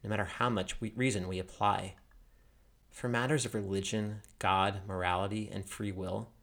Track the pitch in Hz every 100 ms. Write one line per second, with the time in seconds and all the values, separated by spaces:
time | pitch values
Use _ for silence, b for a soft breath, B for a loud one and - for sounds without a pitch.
0 | 98 104 98 - 123 107 92 - 107 -
1 | 131 104 90 92 90 - 104 98 95 -
2 | - - b b b b b b _ -
3 | 123 120 127 151 120 110 98 98 95 110
4 | 104 107 - - 98 95 98 98 98 95
5 | 90 90 98 107 104 98 101 - 104 95
6 | 92 98 113 -